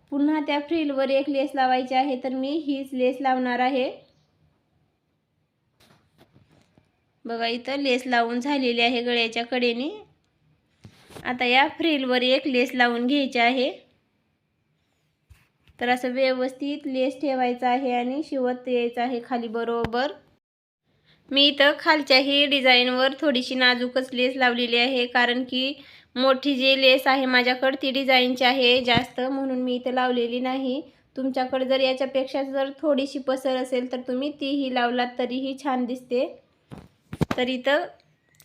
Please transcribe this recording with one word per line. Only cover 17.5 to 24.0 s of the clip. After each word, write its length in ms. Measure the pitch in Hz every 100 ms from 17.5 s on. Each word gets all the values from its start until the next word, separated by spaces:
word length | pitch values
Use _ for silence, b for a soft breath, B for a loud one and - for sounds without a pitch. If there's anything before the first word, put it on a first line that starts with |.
| 240 254
आहे 220 | 247 269
आणि 280 | 247 247 277 320
शिवत 420 | 269 247 247 254
यायचं 340 | 247 240 240
आहे 180 | 240 240 233
खाली 220 | 247 233
बरोबर. 640 | 226 233 233 233 240 285 392 _ _ _ _ _ _ _ _ b b -
मी 140 | 269 285
इथं 240 | 285 285 285
खालच्याही 680 | 349 311 277 262 277 277 285
डिझाईनवर 680 | 277 254 247 247 254 262 269
थोडीशी 340 | 311 254 247 254
नाजूकच 540 | 247 247 247 262